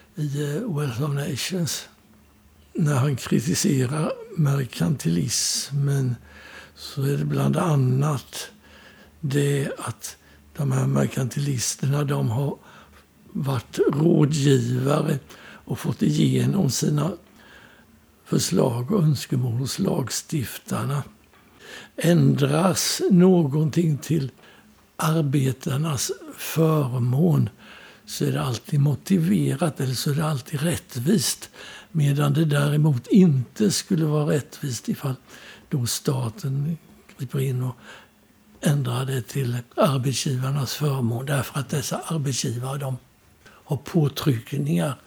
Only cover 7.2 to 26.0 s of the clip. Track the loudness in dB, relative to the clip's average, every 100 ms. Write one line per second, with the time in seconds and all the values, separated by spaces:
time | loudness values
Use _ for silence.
7.2 | 0 0 2 2 2 4 4 4 2 -2
8.2 | -6 -12 -14 -16 -20 -20 -20 -20 -20 -10
9.2 | -2 0 2 0 -2 -6 -10 -10 -12 -16
10.2 | -20 -20 -14 -4 -2 0 2 2 0 0
11.2 | -4 -2 -2 -2 -4 -2 0 0 0 0
12.2 | 0 0 -2 -4 -12 -20 -20 -20 _ _
13.2 | -12 -6 -2 -2 -4 -2 0 4 4 6
14.2 | 4 4 4 4 2 0 0 0 0 -4
15.2 | -6 -20 -20 -16 -10 -6 -6 0 0 2
16.2 | 2 2 2 2 0 0 0 0 0 -4
17.2 | -14 -20 -20 -20 -20 -20 _ -20 _ _
18.2 | -2 -2 2 2 2 0 0 2 2 2
19.2 | -2 -2 -2 -2 -4 -2 -2 -2 -4 -6
20.2 | -6 -6 -6 -8 -8 -6 -4 -4 -6 -14
21.2 | _ _ _ -20 -20 -20 -18 -2 4 6
22.2 | 6 4 2 2 2 2 -2 0 4 6
23.2 | 8 6 4 2 0 2 0 0 -2 -2
24.2 | -2 -8 -20 -20 -20 _ _ -4 0 0
25.2 | 2 2 0 -2 -2 -2 -2 -2